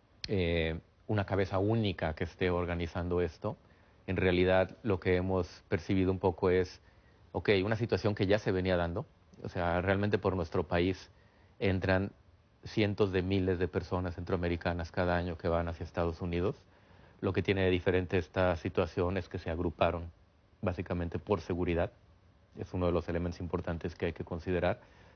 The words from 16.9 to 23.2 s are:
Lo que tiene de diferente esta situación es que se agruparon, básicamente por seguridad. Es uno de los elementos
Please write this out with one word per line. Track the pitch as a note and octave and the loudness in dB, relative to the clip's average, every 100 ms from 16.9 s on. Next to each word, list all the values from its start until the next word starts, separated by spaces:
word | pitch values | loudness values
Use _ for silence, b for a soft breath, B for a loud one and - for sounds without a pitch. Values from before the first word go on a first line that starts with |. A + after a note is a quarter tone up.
| b b b | b b b
Lo | G2 | -2
que | G2+ | 0
tiene | F#2+ G2 | 0 2
de | F#2 | 4
diferente | F#2 F#2+ F#2 F2+ F#2+ | 4 4 2 2 0
esta | E2+ F#2+ F2+ E2+ | 0 0 2 2
situación | G2 F#2 F2 - F2 F#2+ | -2 -2 0 0 -2 -2
es | F2 | -6
que | F#2 | -8
se | - | -4
agruparon, | E2 F2 - F2 E2+ E2+ - _ _ _ _ | -2 -2 2 0 0 -6 -12 _ _ _ _
básicamente | G2 F2 F2 F2+ E2+ E2+ | -4 -4 -4 -4 -2 -6
por | - G2+ | -2 -4
seguridad. | - F2 F2 E2 F#2+ - - - _ _ _ - | -2 -2 0 0 -2 -4 -20 -20 _ _ _ -14
Es | - | -8
uno | F#2 F2 | -2 0
de | |
los | E2+ E2+ | 0 0
elementos | E2+ | -2